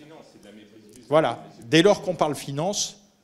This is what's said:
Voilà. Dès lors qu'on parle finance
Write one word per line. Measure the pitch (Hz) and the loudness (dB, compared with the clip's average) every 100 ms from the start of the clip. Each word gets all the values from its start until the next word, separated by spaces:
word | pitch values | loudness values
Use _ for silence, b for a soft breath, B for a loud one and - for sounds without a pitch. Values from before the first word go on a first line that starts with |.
| 151 156 - - 101 107 107 - - - - | -20 -20 -20 -20 -20 -20 -20 -20 -20 -20 0
Voilà. | 143 127 117 - - | 0 0 -4 -14 -20
Dès | 117 156 | 0 4
lors | 185 196 | 4 2
qu'on | - | -2
parle | 175 156 143 | -2 -2 -4
finance | - 139 170 202 - - _ _ | -8 -6 -6 -4 -8 -10 _ _